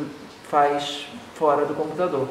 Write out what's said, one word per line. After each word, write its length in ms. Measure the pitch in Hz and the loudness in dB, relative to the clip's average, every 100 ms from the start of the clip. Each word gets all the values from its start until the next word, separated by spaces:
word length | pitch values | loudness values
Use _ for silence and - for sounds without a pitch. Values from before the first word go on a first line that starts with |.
| 147 - - - - | -6 -10 -16 -18 0
faz 580 | 151 143 143 143 - - - - | 4 4 2 -4 -8 -10 -14 -16
fora 320 | - 156 143 147 | 0 2 4 2
do 80 | |
computador. 540 | 156 156 175 180 143 - | -2 -4 -2 0 0 -2